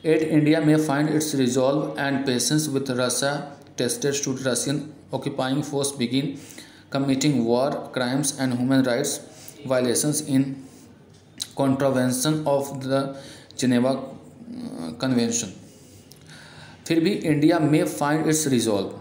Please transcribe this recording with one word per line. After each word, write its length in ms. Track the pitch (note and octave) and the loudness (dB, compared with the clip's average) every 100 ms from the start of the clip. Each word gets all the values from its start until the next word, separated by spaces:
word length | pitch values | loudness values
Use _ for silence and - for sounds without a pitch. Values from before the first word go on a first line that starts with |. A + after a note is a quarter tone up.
| D#3+ | 4
Yet 180 | D#3+ D#3 D#3 | 2 4 4
India 220 | D3 D#3+ | 4 4
may 180 | D3+ D#3 D3 | 4 4 4
find 240 | C#3+ D#3 D3+ | 2 2 0
its 100 | - | 0
resolve 640 | C3+ B2 B2+ C3 D3 - - C#3 | 0 2 4 2 2 -2 -4 -2
and 200 | C3+ - | 0 0
patience 380 | B2 - D3+ D3+ | 0 2 0 0
with 220 | C3+ C3+ B2 | -2 -2 0
Russia 320 | B2+ - C#3 D3 D3+ - - - | 0 0 -2 -2 -8 -16 -16 -4
tested 380 | B2 - C#3+ C#3 | -2 0 -2 -2
should 260 | C#3+ C3 C3 | -4 -2 -2
Russian 320 | A#2+ C#3+ C#3+ - - - | -2 -2 -4 -6 -16 -10
occupying 480 | C3+ D3 C#3+ C3 C#3+ | -6 -6 -4 -2 -2
force 280 | D3 C#3 C#3 - | -2 -4 -4 -2
begin 380 | A#2+ C3 D3+ - - - - - - C3+ | 0 0 -2 -8 -16 -20 -20 -20 -6 -2
committing 500 | C#3 C3 D3+ C3 A#2 | 0 2 2 2 2
war 240 | A#2+ C#3 - - | 2 2 -2 -6
crimes 400 | C3 B2 C3+ D3 - | -4 -2 -2 -2 -2
and 200 | C3 B2 | -2 0
human 260 | B2 C3+ | 2 4
rights 300 | C3 A#2+ - - - - - - A#2+ | 4 0 -2 -6 -12 -20 -20 -16 -2
violations 540 | B2+ B2 A2 D3+ D3 - | 0 2 2 0 -2 0
in 160 | C3+ C3+ - - - - - - - - - - - | 2 2 -4 -14 -20 -20 -20 -20 -20 -20 -14 -12 -2
contravention 840 | C#3 C3+ C#3 B2+ B2+ B2+ D#3 D#3 D3 C#3 | 0 2 2 2 0 0 0 0 0 0
of 180 | C#3 C3+ C3 | -2 -8 -2
the 100 | C3+ C#3 - - - - - | -2 -2 -8 -16 -20 -18 -2
Geneva, 380 | B2+ B2 B2+ | 2 4 2
uh, 1000 | C3+ - - - - - - - - D#2+ - C3 | 0 -6 -16 -20 -20 -16 -14 -12 -10 -12 -6 0
Convention। 500 | B2 A#2 - - - - - - - - - - - - - - - - | 0 0 -2 -6 -12 -20 -20 -20 -20 -20 -20 -20 -20 -20 -20 -20 -18 0
फिर 120 | E3 | 2
भी 160 | E3+ G#3+ E3 | 2 0 0
India 280 | D3 D3+ E3+ D3 | 4 4 4 4
may 140 | D#3+ - - | 2 2 0
find 340 | C#3+ D#3 D#3 | 0 2 2
its 120 | D#3 C#3 B2+ | 0 2 2
resolve 340 | A2+ G2+ F#2 - | 2 0 -2 -10